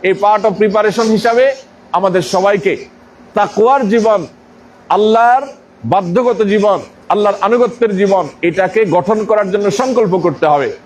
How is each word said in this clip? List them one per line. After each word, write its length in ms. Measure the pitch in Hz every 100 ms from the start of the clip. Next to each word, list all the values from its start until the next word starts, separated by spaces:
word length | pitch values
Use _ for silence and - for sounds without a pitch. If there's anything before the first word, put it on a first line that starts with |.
এই 100 | 185
part 300 | 190 208 214
of 200 | 214 185
preparation 380 | 214 208 214 196
হিসাবে 540 | 226 220 226 233 262 269 - - -
আমাদের 300 | 175 190 180
সবাইকে 640 | - 190 196 202 190 147 - - - - -
তাকওয়ার 560 | - 202 - 226 277 214
জীবন, 380 | 226 220 208 143 - - - - - -
আল্লাহর 520 | 185 214 220 233 254 277 - _ _ 113
বাধ্যগত 560 | 180 180 180 247 220
জীবন, 380 | 208 208 202 180 - - -
আল্লাহর 260 | 196 208 196
আনুগত্যের 560 | 196 240 240 240 226 190
জীবন, 300 | 202 190 151 -
এটাকে 440 | 170 170 185 220 214
গঠন 400 | 175 175 214 214
করার 260 | 214 196
জন্য 200 | 202 202
সংকল্প 460 | 202 262 240 214 180
করতে 280 | 170 143 160
হবে। 240 | 147 127 -